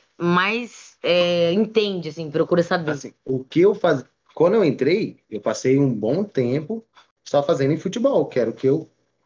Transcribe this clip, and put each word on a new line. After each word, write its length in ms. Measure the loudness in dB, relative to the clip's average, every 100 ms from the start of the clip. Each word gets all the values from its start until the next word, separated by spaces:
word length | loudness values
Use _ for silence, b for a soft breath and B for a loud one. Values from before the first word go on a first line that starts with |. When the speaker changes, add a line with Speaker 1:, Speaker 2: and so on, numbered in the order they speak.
| _ -6
Speaker 1:
mais, 800 | 0 2 2 -2 -6 -14 -20 _
é, 520 | 0 2 2 2 2
entende, 560 | 2 0 0 -2 -2 -8
assim, 200 | -10 -4
procura 320 | -2 2 2
saber? 280 | 2 -2 -2
Speaker 2:
Assim, 240 | -6 -10 -14
o 180 | -6 -6
que 180 | -2 2
eu 120 | 4
faz-, 300 | 4 0 0 -4 _ _
quando 220 | 0 2 4
eu 80 |
entrei, 520 | 2 0 0 0 -2 -8 _
eu 100 | -8
passei 380 | -6 -2 2 2
um 120 | 2
bom 320 | 0 -2 -2
tempo 640 | -2 -2 -2 -2 -4 -10 -12 b b _ -4
só 160 | 0
fazendo 300 | 0 0 0
em 60 | -2
futebol, 480 | -4 -2 0 0 0
que 120 | -2
era 120 | -2
o 20 |
que 140 | -2 0
eu 200 | 0 -4 _ _ _